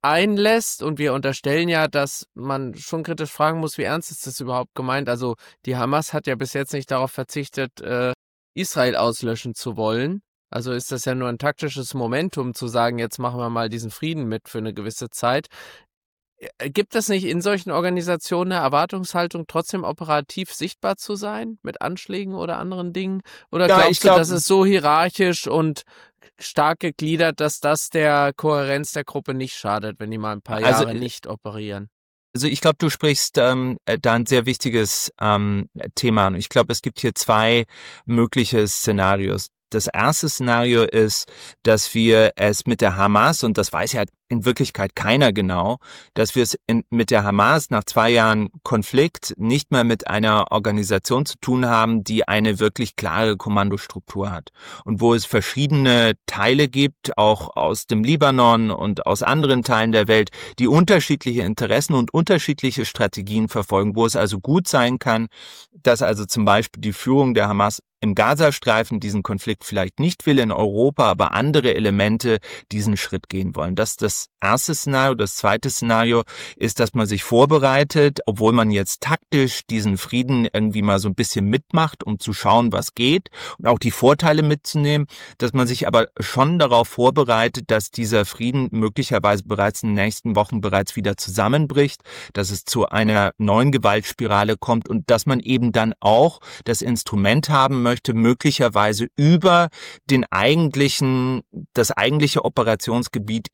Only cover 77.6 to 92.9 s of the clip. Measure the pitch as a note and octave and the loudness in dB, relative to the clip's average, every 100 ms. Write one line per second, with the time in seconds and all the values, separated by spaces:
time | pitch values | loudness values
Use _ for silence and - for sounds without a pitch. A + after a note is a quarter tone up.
77.6 | C3+ C3+ C#3+ D#3 C#3+ C#3+ - G#2+ A2 A#2 | 4 2 2 4 4 2 -4 2 4 4
78.6 | A2 G2+ G2 - - D#3+ _ D3 C3 - | 4 2 -2 -4 -4 -4 _ 0 2 -2
79.6 | - A2+ G#2 F#2+ - B2 B2+ B2+ A2+ G#2+ | -4 -2 0 -2 -2 -2 0 0 0 0
80.6 | G#2+ G#2+ G#2 G2 G#2 F#2 A#2 - G2+ G#2+ | 0 0 0 0 0 -2 -2 -2 0 0
81.6 | - E3 D#3+ - - G#2 - G2+ - A2+ | 0 0 0 -4 -8 -6 -6 -2 2 4
82.6 | A#2+ F#2 - - B2 F3+ - - - - | 4 0 -4 -2 0 0 -2 -14 -16 -4
83.6 | A#2 A#2+ A#2+ - B2 D3 E3 D#3 D3+ D3 | 0 2 0 4 4 6 4 4 2 0
84.6 | - D#3 D3 D3+ C#3+ - - - B2 C3 | -2 -2 2 0 -2 -8 -20 -4 -2 0
85.6 | A#2+ B2 - A#2 A2 - - - C#3+ F3 | 0 0 0 2 0 -4 -4 0 2 2
86.6 | C#3+ A#2+ A#2 - B2+ C3+ B2+ A2+ A#2 B2+ | 4 4 2 2 2 4 2 2 0 -2
87.6 | - A2 - - A2 A2+ G2+ - A#2+ C3+ | -2 0 0 -6 0 2 0 -2 -2 0
88.6 | B2 A2 G#2+ G#2 C3 A2 G2+ G2+ - G2+ | -2 0 -2 -2 -2 0 2 0 0 -2
89.6 | G2+ - A2 G2+ G2+ - A#2 G#2 G#2 A2+ | -2 -2 -2 0 0 -2 -2 0 0 -2
90.6 | G2+ G2 G2+ - G2+ G2 - F#2+ G#2 C#3+ | 0 0 -2 -2 -4 -4 -4 -2 2 2
91.6 | D3 C#3 C#3+ - - - - - F#2+ G2 | 2 2 0 -2 -16 -18 -8 -4 -4 -4
92.6 | - B2 G2+ | -4 -2 0